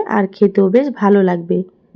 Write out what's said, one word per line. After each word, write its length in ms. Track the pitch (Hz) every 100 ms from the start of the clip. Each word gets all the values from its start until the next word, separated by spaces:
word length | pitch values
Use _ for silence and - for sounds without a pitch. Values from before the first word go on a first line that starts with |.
| 415
আর 160 | 208 190
খেতেও 340 | - 202 196 196
বেশ 180 | 220 285
ভালো 260 | 247 202 202
লাগবে। 360 | 185 175 170 180 185 _ _